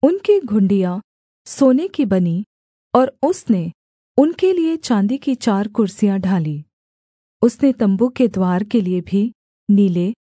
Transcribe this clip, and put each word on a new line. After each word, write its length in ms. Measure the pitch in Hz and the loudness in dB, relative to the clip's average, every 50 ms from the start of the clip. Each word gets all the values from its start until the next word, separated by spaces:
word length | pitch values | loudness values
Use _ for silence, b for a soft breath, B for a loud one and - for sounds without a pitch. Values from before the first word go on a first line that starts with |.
| - | 4
उनकी 380 | 277 349 392 - - 415 403 | 2 2 2 0 0 0 0
घुंडियाँ 600 | 339 233 202 220 196 190 202 196 190 180 180 190 - _ _ _ _ _ _ _ _ | 0 -2 0 0 2 2 2 0 0 -2 -4 -6 -10 _ _ _ _ _ _ _ _
सोने 420 | - - - 277 262 254 262 330 392 | -14 -2 2 2 4 4 2 0 -4
की 160 | - - 285 | -4 -4 -2
बनी 400 | 202 190 190 180 175 165 180 208 _ _ _ _ _ _ _ _ _ _ | 0 0 0 0 0 -2 -4 -6 _ _ _ _ _ _ _ _ _ _
और 220 | 247 262 262 - _ - | 2 2 2 -2 _ -2
उसने 500 | 294 370 - - - 226 185 165 170 160 _ _ _ _ _ _ _ _ - | -2 -2 -2 -2 -2 -2 -2 -2 -6 -10 _ _ _ _ _ _ _ _ 2
उनके 340 | 277 311 339 - - 370 381 | 2 2 0 0 0 0 0
लिये 240 | 349 330 320 330 | 0 0 -2 -2
चाँदी 420 | 320 - - 254 208 196 202 247 277 | -4 -4 -2 0 0 0 0 -2 -4
की 160 | - - 262 | -4 -4 -6
चार 340 | 247 - - 208 196 208 214 | -4 -2 -2 -2 -2 -2 -4
कुर्सियाँ 500 | 208 - 226 190 190 - - 208 196 196 | -2 -2 -2 -2 -2 -2 -2 -2 -2 -2
ढालीं। 440 | 185 185 190 185 160 156 151 147 151 _ _ _ _ _ _ _ _ _ _ _ _ _ _ _ - | -2 -2 -2 -2 -2 -4 -6 -8 -12 _ _ _ _ _ _ _ _ _ _ _ _ _ _ _ 0
उसने 300 | 240 - - - 277 262 | 0 0 2 0 0 2
तम्बू 360 | - 233 202 196 185 226 254 | 2 0 0 2 0 0 -2
के 200 | 254 - 254 226 | 0 0 -2 -2
द्वार 360 | - 196 185 180 180 180 214 | 0 -2 -2 0 0 -2 -4
के 160 | 208 - 240 | -2 -2 -2
लिये 200 | 202 180 180 180 | -2 0 -4 -4
भी 320 | 175 - 180 202 202 240 233 _ _ _ _ _ _ - | -4 -2 -2 -2 -2 -2 -4 _ _ _ _ _ _ 0
नीले 420 | 202 202 202 196 175 175 175 185 233 _ | 2 4 4 2 2 0 -2 -4 -4 _